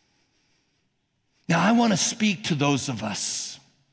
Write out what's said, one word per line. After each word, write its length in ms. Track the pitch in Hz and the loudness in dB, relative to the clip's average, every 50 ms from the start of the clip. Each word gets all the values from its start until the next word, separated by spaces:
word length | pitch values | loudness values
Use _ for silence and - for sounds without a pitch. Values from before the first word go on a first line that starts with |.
| _ _ _ _ _ _ _ _ _ _ _ _ _ _ _ _ _ _ _ _ _ _ _ _ _ _ _ _ _ - | _ _ _ _ _ _ _ _ _ _ _ _ _ _ _ _ _ _ _ _ _ _ _ _ _ _ _ _ _ -2
Now, 140 | 170 170 | 0 2
I 100 | - 208 | 4 4
want 200 | 233 240 240 220 | 4 4 4 4
to 60 | 196 - | 2 2
speak 480 | - - - - 214 214 190 - - | 0 -2 0 0 0 0 0 0 -2
to 100 | - 175 | -4 -2
those 320 | 135 143 143 143 127 - 139 | 0 2 2 0 0 -2 -4
of 160 | 120 98 107 | -6 -6 -6
us 560 | 107 95 - - - - - - - - - _ _ _ _ _ _ | -6 -6 -4 -4 -4 -4 -6 -8 -10 -12 -16 _ _ _ _ _ _